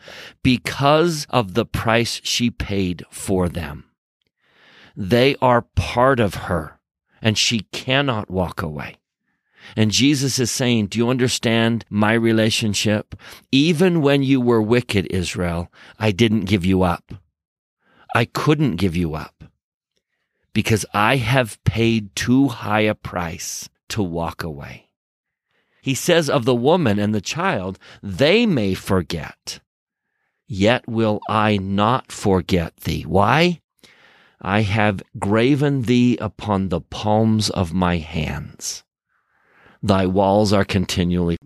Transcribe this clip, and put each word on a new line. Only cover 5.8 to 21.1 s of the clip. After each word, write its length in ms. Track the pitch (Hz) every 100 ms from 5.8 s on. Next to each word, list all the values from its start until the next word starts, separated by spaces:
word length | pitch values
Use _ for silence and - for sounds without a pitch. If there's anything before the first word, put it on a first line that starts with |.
| - 123 131 123
of 140 | 101 - -
her, 340 | 87 73 - _ _ _ -
and 160 | 113 104
she 300 | - 117 -
cannot 580 | - - 135 143 110 -
walk 320 | 92 82 -
away. 340 | 80 76 - - _ _ _ _ _ _ - -
And 140 | 107
Jesus 480 | 101 135 143 135 127
is 120 | 117
saying, 360 | - 123 117 98
"Do 120 | 107
you 120 | 117
understand 720 | 131 123 - 120 113 113 113 -
my 240 | 104 107
relationship? 1000 | 113 113 110 110 - 110 98 107 107 - - - - -
Even 480 | 135 160 156 185 170
when 220 | 139 139
you 180 | 135 135
were 220 | 120 117
wicked, 440 | 107 120 - 101 82
Israel, 600 | 92 85 95 87 85 85 - - -
I 120 | 110
didn't 340 | 90 113 107 92
give 180 | 104
you 180 | 90 92
up. 300 | 90 85 - - _ _ _ _ _ _ _ _ -
I 100 | 113
couldn't 520 | 120 - 147 156 147 85
give 200 | 95 85
you 180 | 82
up 300 | 78 - _ - _ _ _ _ _ _ _ _ _ _
because 320 | 110 98 110 -
I 220 | 104 107